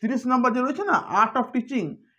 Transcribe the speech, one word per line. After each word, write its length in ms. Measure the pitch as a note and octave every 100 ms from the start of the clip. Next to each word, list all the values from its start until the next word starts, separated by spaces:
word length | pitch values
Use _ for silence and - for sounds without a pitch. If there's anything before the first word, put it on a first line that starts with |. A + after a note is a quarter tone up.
তিরিশ 260 | A3+ C4 B3+
নম্বর 260 | B3+ B3
যে 80 | A#3+
রয়েছে 220 | B3+ D4+
না, 420 | G4+ A#3+ - F#3+ A3
art 160 | B3+
of 100 | -
teaching, 400 | B3+ A#3 C4 D#3+ - _